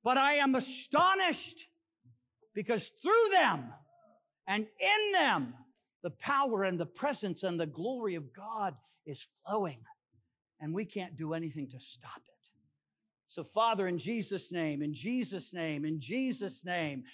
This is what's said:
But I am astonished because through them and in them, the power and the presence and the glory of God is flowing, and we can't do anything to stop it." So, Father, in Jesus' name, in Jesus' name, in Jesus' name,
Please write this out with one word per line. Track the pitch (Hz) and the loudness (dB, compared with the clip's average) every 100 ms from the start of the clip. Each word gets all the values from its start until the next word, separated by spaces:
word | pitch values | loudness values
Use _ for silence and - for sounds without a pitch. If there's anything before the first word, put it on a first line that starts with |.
But | 233 262 | 2 4
I | 277 294 | 6 4
am | 277 262 | 4 2
astonished | - - - 294 359 381 359 - - - - _ _ _ - - _ _ _ | 0 -8 0 4 6 6 2 0 -6 -16 -20 _ _ _ -20 -20 _ _ _
because | 208 220 220 - - | -6 -2 -2 -2 -4
through | 330 466 427 | 4 6 8
them | 381 262 156 117 - _ _ _ _ _ _ - | 6 6 2 -4 -14 _ _ _ _ _ _ -4
and | 208 214 - | -2 -4 -2
in | 392 427 415 | 2 2 2
them, | 381 277 175 123 - - _ _ _ | 2 4 2 -2 -8 -20 _ _ _
the | 175 | -10
power | - - 277 277 208 | -6 0 2 2 2
and | 196 175 | 0 0
the | 160 | -4
presence | - 285 269 202 165 | -4 -4 -2 -4 -4
and | 190 170 | -2 -2
the | 160 | -4
glory | 156 214 254 214 170 | -4 -6 -4 -4 -4
of | 127 | -8
God | 190 208 220 190 131 _ _ 156 | -14 -10 -4 -4 -6 _ _ -14
is | 135 - _ - | -14 -16 _ -4
flowing, | 214 180 120 113 - _ _ _ _ _ - | -2 -2 -6 -18 -20 _ _ _ _ _ -12
and | 156 | -6
we | 180 208 | -6 -6
can't | 208 175 147 | -6 -8 -8
do | 156 | -6
anything | 165 165 151 131 | -4 -6 -8 -10
to | 127 | -12
stop | - - - - _ | -20 -20 -18 -20 _
it." | _ _ _ _ _ _ _ _ _ _ | _ _ _ _ _ _ _ _ _ _
So, | - | -12
Father, | 139 214 226 208 185 | -2 2 4 4 0
in | 175 | 0
Jesus' | 147 233 - 196 - | -2 -4 -4 -6 -6
name, | 175 156 143 | -2 -2 -2
in | 151 | -4
Jesus' | 131 180 254 170 185 - | -4 -4 -2 -2 -6 -8
name, | 180 160 147 156 | -6 -4 -4 -4
in | 156 | -4
Jesus' | 120 247 262 240 196 - 175 | -4 -2 -2 -2 -6 -8 -4
name, | 175 156 135 - | -2 -2 -6 -10